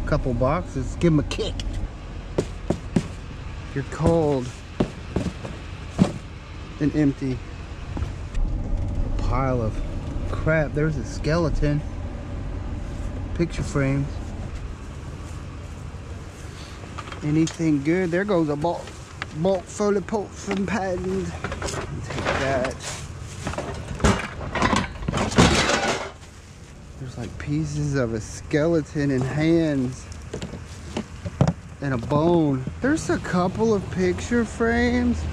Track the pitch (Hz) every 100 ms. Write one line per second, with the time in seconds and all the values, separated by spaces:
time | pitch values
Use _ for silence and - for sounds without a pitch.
0 | - 147 139 120 127 165 175 139 127 -
1 | 170 151 - - 202 - - - - -
2 | - - - - - - - - - -
3 | - - - - - - - 139 131 -
4 | 165 170 151 139 123 - - - - -
5 | - - - - - - - - - -
6 | - - - - - - - - 147 147
7 | 147 131 135 127 - - - - - -
8 | - - - - - - - - - -
9 | - - - 120 135 127 110 - - -
10 | - - - - 156 160 139 156 156 147
11 | 107 - 143 165 160 117 147 147 - -
12 | - - - - - - - - - -
13 | - - - - 165 - 143 147 135 139
14 | 139 - - - - - - - - -
15 | - - - - - - - - - -
16 | - - - - - - - - - -
17 | - - 151 156 160 - 160 147 143 180
18 | 185 170 208 180 156 143 165 165 - -
19 | - - - 151 180 190 - - 208 202
20 | - 214 180 - - 196 190 196 190 180
21 | 185 190 175 165 - - - - 180 -
22 | - - 135 180 170 127 131 127 - -
23 | - - - - - - - - - -
24 | - - - - - - - - - -
25 | - - 101 - 85 73 - - - -
26 | - - - - - - - - - -
27 | 131 - 113 - - 147 151 147 147 139
28 | 120 113 - - - 151 160 165 143 156
29 | 143 131 131 139 156 165 160 139 127 131
30 | - - - - - - - - - -
31 | - - - - - - - - 139 127
32 | 120 147 165 175 151 131 127 - 262 320
33 | - 339 - 180 175 180 226 208 180 180
34 | 185 180 - 240 220 - 226 233 240 247
35 | 247 233 -